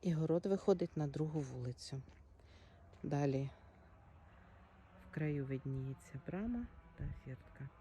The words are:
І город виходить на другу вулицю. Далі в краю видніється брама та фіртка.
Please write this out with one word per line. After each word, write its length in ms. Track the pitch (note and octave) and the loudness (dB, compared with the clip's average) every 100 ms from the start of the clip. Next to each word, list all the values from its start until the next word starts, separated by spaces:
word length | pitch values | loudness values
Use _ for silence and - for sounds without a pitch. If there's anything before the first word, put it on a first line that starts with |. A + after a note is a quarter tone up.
І 120 | F#3 | 2
город 320 | D#3+ D#3 E3 F#3+ | 2 4 4 4
виходить 520 | G3 - F3+ F3 - | 2 6 6 4 0
на 100 | D3+ | 0
другу 340 | D3 D#3 D#3 | 0 0 0
вулицю. 600 | C3+ B2+ B2 B2 - C3+ - - - - - - - - - - | -2 -4 -4 -6 -6 -8 -8 -18 -20 -20 -20 -20 -20 -20 -20 -10
Далі 460 | D3 C#3+ C#3+ C3+ C#3 - - - - - - - - - - - - - - - | 0 4 4 4 0 -6 -20 -20 -20 -20 -20 -20 -20 -20 -20 -20 -20 -20 -20 -20
в 100 | - | -8
краю 320 | - D3+ D3 C3 | -2 0 0 0
видніється 760 | C3+ C#3 C3+ C3 C3+ - C#3 - | -2 -2 -2 -4 -6 -10 -10 -6
брама 380 | F3+ A3+ A#3+ A#3+ - - - | -4 -2 -2 -4 -12 -20 -6
та 60 | - - - | -6 -4 -8
фіртка. 440 | B2+ - - C#3 - | -12 -12 -12 -12 -10